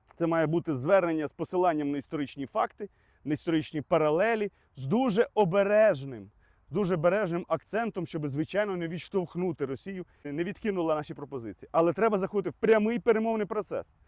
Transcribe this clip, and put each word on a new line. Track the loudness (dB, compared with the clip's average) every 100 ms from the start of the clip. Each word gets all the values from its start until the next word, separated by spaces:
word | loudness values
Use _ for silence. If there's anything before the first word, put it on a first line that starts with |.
| _
Це | -4 0
має | 2 2
бути | 0 -2 -2
звернення | 4 4 4 0 -4
з |
посиланням | -6 -4 2 2 2 -2
на | -4
історичні | -6 -6 -6 -8 -6
факти, | -2 -4 -4 -16 _ _ _
на | -6
історичні | -6 0 -2 -2 -8
паралелі, | 0 2 2 2 2 0 -4 _ _ -10
з | -2
дуже | 0 2 2 0
обережним, | 2 2 4 4 6 4 2 -4 -12 -16 _ _ _ -6
дуже | -2 0
обережним | 2 2 2 -2 -4 -4
акцентом, | -4 -4 -4 -4 -6 -8
щоб, | -6 -6
звичайно, | -4 -4 -2 -2 -4
не | -6
відштовхнути | -8 -6 -6 -4 -4 -4 -4 -6
Росію, | -6 -10 -12 -12 _
не | -10 -6
відкинула | -6 -4 -4 -2 0 -2
наші | -4
пропозиції. | -12 -10 -10 -10 -12 -2
Але | 2 2
треба | 4 2 2
заходити | -2 -2 -4
в |
прямий | 0 4 4 4 0
перемовний | 2 2 2 -2 -2
процес. | -4 -4 -6 -8 _